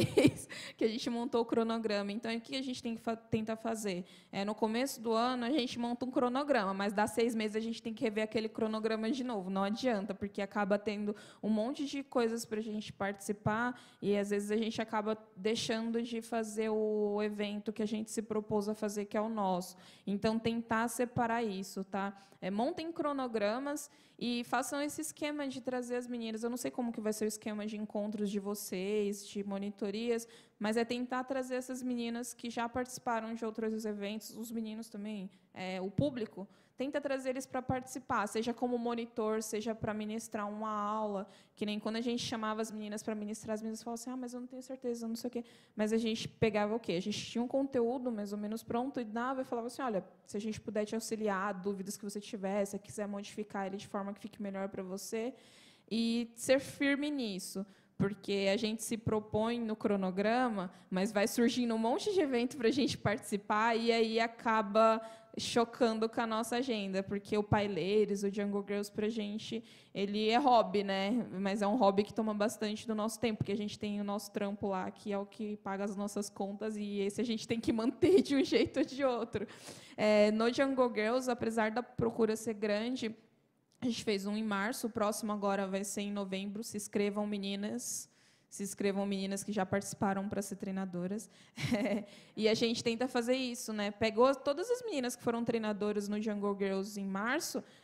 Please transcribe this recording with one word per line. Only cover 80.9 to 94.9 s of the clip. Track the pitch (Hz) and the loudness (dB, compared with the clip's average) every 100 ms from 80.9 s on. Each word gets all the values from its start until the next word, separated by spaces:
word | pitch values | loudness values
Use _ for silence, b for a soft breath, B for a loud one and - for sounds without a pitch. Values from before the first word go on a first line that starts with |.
Girls, | 214 214 254 254 | 2 2 2 0
apesar | 240 226 226 214 | 0 0 2 2
da | 226 | 0
procura | 240 - 233 233 220 | -4 -2 0 2 2
ser | 220 233 | 2 -2
grande, | 208 214 208 240 254 220 - _ _ _ _ _ - | -2 0 2 0 -2 -4 -6 _ _ _ _ _ -4
a | 247 | -2
gente | 226 | 0
fez | - 196 196 | 0 0 0
um | 214 | -2
em | |
março, | 220 196 208 269 226 | 0 0 0 -2 -2
o | |
próximo | 220 208 214 214 | 2 2 2 -2
agora | 208 202 196 190 | 0 2 2 2
vai | 190 | -2
ser | 202 214 | -2 -4
em | 202 | -2
novembro. | 202 190 190 202 202 | -2 -2 -4 -4 -6
Se | 233 208 | -6 -8
inscrevam, | - 208 202 208 208 | -2 0 2 0 -2
meninas. | 208 196 196 208 240 - - - b b b b | -2 -2 -2 -4 -4 -6 -8 -10 b b b b
Se | - | -8
inscrevam, | 98 - 202 196 | -6 0 0 2
meninas | 202 190 190 196 | 0 -2 -2 -4
que | - | -2
já | 202 190 | -2 0
participaram | 196 202 - 202 196 202 | 0 -2 -2 0 0 -2
pra | 196 | -4
ser | 202 190 | -4 -6
treinadoras. | 196 190 190 175 180 214 - B B | -6 -4 -4 -4 -4 -4 -8 B B
<laughs> | - 139 214 208 202 - B B | -6 0 2 2 0 -4 B B
E | - 214 | 2 4
a | |
gente | 226 233 233 | 4 2 2
tenta | 240 226 254 | 0 0 0
fazer | 247 233 | 0 2
isso, | 262 254 240 - | 2 0 -4 -4
né? | 214 208 | -2 -2
Pegou | 208 220 208 262 | 0 2 6 6
todas | 269 285 285 466 | 6 0 0 0
as | 494 | 0
meninas | 466 | 0